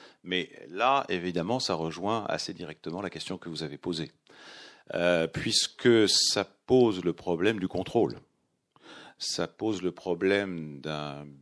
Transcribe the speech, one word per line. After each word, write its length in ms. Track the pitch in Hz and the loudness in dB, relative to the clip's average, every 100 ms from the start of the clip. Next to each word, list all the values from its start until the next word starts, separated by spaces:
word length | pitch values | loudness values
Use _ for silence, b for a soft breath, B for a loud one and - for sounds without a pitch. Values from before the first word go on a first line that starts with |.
| B B | B B
Mais 280 | 87 90 - - - | -4 -4 -4 -10 -12
là, 380 | 90 123 139 - | -2 2 2 0
évidemment, 520 | 90 87 85 87 127 | -2 -2 -2 -2 -2
ça 140 | - | -2
rejoint 520 | 82 80 82 98 113 - | -2 -4 -4 -4 -2 -2
assez 260 | 82 - | -4 -6
directement 480 | 95 80 80 82 85 | -10 -12 -12 -10 -8
la 80 | 98 | -8
question 300 | 80 - 95 | -8 -10 -10
que 100 | 85 | -8
vous 140 | 76 | -8
avez 160 | 78 71 | -8 -8
posée. 320 | 92 82 71 _ _ B B B B B B | -6 -4 -6 _ _ B B B B B B
Euh, 340 | - 87 85 82 | 0 4 4 2
puisque 800 | - 117 107 - - 123 113 101 | -2 -2 0 -2 2 6 8 6
ça 380 | - - 104 | 4 2 0
pose 600 | 98 _ - 131 117 92 | -2 _ 4 6 6 4
le 100 | 85 | -2
problème 440 | 82 90 82 101 110 | -2 -2 0 2 2
du 100 | 92 | -2
contrôle. 500 | 90 92 120 80 - - _ _ _ _ _ B B B B | -4 -2 2 2 -2 -18 _ _ _ _ _ B B B B
Ça 300 | - - 82 | -8 -4 -6
pose 320 | - 110 95 | -4 -4 -2
le 120 | 90 | -4
problème 840 | 82 95 85 95 101 98 85 78 71 | -4 -4 0 2 2 0 -6 -10 -10
d'un 440 | 76 76 76 69 73 69 | -8 -6 -6 -10 -14 -20